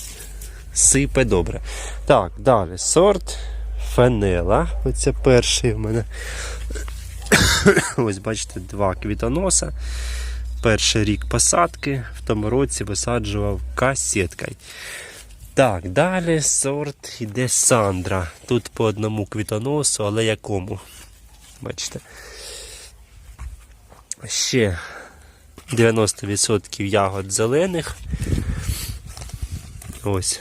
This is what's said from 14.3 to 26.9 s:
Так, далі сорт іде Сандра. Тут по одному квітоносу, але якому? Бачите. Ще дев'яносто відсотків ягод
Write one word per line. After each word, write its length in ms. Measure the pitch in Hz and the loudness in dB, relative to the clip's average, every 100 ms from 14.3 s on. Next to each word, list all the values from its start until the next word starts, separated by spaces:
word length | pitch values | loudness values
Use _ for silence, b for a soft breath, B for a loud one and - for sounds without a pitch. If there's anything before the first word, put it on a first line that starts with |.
| - - 110 B B B B B B B - - | -4 -10 -10 B B B B B B B -20 -2
Так, 340 | - 131 92 92 | 4 4 2 0
далі 520 | 90 175 185 170 160 | 2 2 2 0 0
сорт 800 | 143 - 135 143 147 - - - | 2 0 0 -2 -6 -8 -14 -10
іде 280 | 110 101 123 | -6 -2 0
Сандра. 840 | - - 123 101 92 92 95 85 - - | 2 4 6 4 2 0 -2 -4 -8 0
Тут 220 | 123 - | 0 0
по 160 | - | 0
одному 420 | 110 104 107 107 98 | 0 0 -2 -2 -4
квітоносу, 800 | 107 101 107 127 151 139 - | -4 -4 -4 -2 0 0 0
але 200 | 104 110 | 0 2
якому? 560 | 110 107 - 98 95 104 B B B B - - - - | 2 0 -2 -4 -4 -8 B B B B -20 -20 -20 -14
Бачите. 400 | - - - - B B B B B B B B B - - - - - - - - - - - _ - - | -12 -8 -10 -10 B B B B B B B B B -20 -20 -20 -20 -16 -14 -14 -20 -20 -20 -20 _ -14 -8
Ще 520 | - - 131 104 85 B B B B B B B - - | -4 0 4 4 2 B B B B B B B -20 -2
дев'яносто 540 | 117 113 113 107 - 101 | 4 6 6 2 0 -4
відсотків 600 | 101 - 104 - - | 0 2 2 0 -6
ягод 460 | 101 | 0